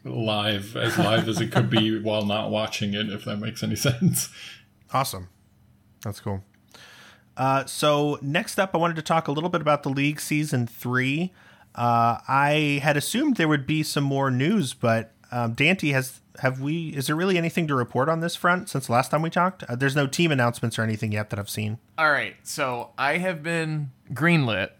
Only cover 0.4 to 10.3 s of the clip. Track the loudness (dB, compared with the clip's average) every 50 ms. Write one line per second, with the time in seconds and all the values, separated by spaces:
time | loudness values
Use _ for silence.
0.4 | 0 0 -2 -2 -4 -8 -6 -2 -2 0 2 2 2 4 2 2 2 0 0 -2
1.4 | -2 0 2 2 2 4 2 2 2 2 0 0 -2 0 0 0 0 0 0 -2
2.4 | -2 -2 -2 -2 -2 -2 -4 -4 -4 -2 -2 -2 -4 -4 -6 -8 -6 -6 -6 -6
3.4 | -6 -8 -6 -4 -4 -4 -2 0 0 0 0 2 2 2 2 2 -4 -6 -10 -18
4.4 | -18 -18 -20 -20 -20 _ _ _ _ _ -2 -2 -2 -2 -6 -10 -12 -14 _ _
5.4 | _ _ _ _ _ _ _ _ _ _ _ _ -10 -10 -10 -6 -6 -6 -6 -6
6.4 | -8 _ _ _ _ _ -20 -20 -20 -20 -20 -20 -20 -20 -20 _ _ _ _ -2
7.4 | 0 2 2 0 -2 -4 -4 0 2 4 4 4 2 0 -2 -4 -4 -2 -2 -2
8.4 | -2 -2 0 -2 0 0 2 0 2 2 0 -2 0 2 2 2 2 0 -2 -2
9.4 | -2 -2 -2 0 2 2 2 2 2 -2 0 2 0 0 0 -4 -4 -2